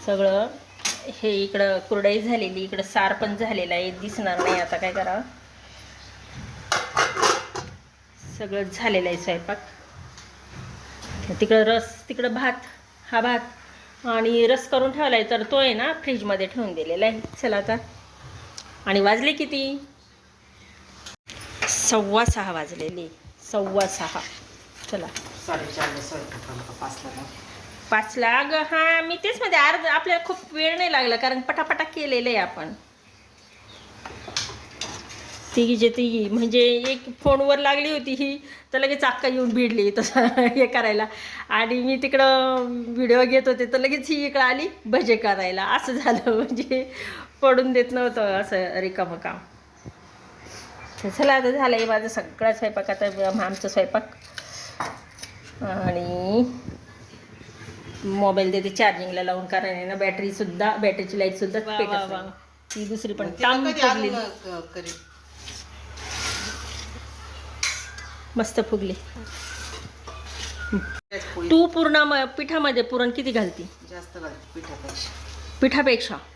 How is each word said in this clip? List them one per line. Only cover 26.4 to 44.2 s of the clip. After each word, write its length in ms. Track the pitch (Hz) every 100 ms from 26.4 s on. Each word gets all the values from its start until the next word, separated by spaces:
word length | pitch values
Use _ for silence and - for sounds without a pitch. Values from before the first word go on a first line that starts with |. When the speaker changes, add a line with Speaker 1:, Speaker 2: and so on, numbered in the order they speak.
| -
Speaker 2:
आमचा, 220 | 123 120
पाचला 480 | - 135 - 135 127
मग. 60 | 139 - - - - - -
Speaker 1:
पाचला? 480 | 220 220 - 233 247
अगं 240 | 285 311
हां, 420 | 311 320 320 330
मी 120 | 330 349
तेच 220 | 392 494
म्हणते, 180 | 466 349
अर्ध, 300 | 285 330 320
आपल्याला 380 | 302 311 339
खूप 120 | 339 349 -
वेळ 260 | 302 311 339
नाही 140 | 359
लागला, 240 | 294 247 233
कारण 240 | 262 254
पटापटा 440 | 254 294 311 311
केलेलं 440 | 311 - 294 247 240
आहे 100 | 226
आपण. 340 | 180 - 156 - - _ _ - - - - - - - - - - - - - - - - - - - - - - - - -
तिघीचे 320 | 233 240 233
तिघी, 400 | 233 240 226 208
म्हणजे 300 | 220 233 233
एक 580 | 240 240 247 262 254 -
फोनवर 380 | 294 269 277 285
लागली 320 | 285 285 294
होती 220 | 302 247
ही, 260 | 262 277 285 - - -
तर 60 | 262
लगेच 260 | 269 285
अक्का 240 | 269 240 262
येऊन 200 | 254 247
भिडली 420 | 226 240 233 202 202
तसं 220 | 214 262
<laughs> 160 | 240 247
हे 280 | 240 247 247
करायला. 400 | 247 226 208 214 - - - -
आणि 260 | 214 226
मी 220 | 247 247 262
तिकडं 600 | 262 269 269 262 262 254 247
व्हिडिओ 560 | 240 233 240 254 233
घेत 180 | 254 262 262
होते, 260 | 247 240
तर 60 | 254
लगेच 300 | 262 285 285
ही 180 | 302